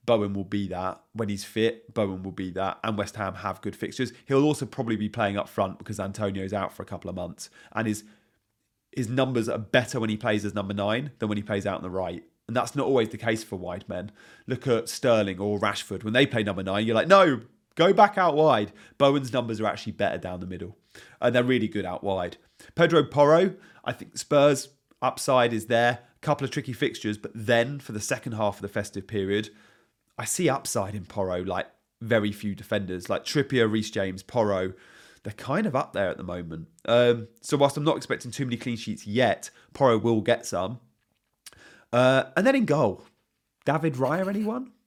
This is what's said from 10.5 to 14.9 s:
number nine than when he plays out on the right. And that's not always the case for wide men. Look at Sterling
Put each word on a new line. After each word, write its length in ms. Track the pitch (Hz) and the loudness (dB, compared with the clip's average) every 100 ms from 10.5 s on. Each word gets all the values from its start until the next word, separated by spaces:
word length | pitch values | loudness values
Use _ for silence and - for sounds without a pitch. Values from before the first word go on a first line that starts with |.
number 200 | 98 98 | -6 -4
nine 380 | 101 101 113 147 - | -2 -2 -2 -6 -6
than 100 | 107 | -4
when 80 | 104 | -4
he 60 | |
plays 220 | 104 101 101 | -2 -4 -2
out 120 | 95 | -4
on 40 | |
the 80 | 90 | -6
right. 360 | 92 87 90 - _ - | -6 -6 -8 -16 _ -6
And 80 | 120 | -4
that's 180 | 117 143 | -4 -2
not 120 | 127 | 0
always 200 | 131 110 | 2 0
the 100 | 110 | -2
case 240 | 113 113 | -4 -4
for 140 | - 95 | -4 -10
wide 320 | 87 90 - | -8 -10 -8
men. 240 | 90 98 _ - - - | -8 -8 _ -20 -20 -8
Look 200 | 127 135 | -6 0
at 220 | 113 | 0
Sterling 500 | - | -2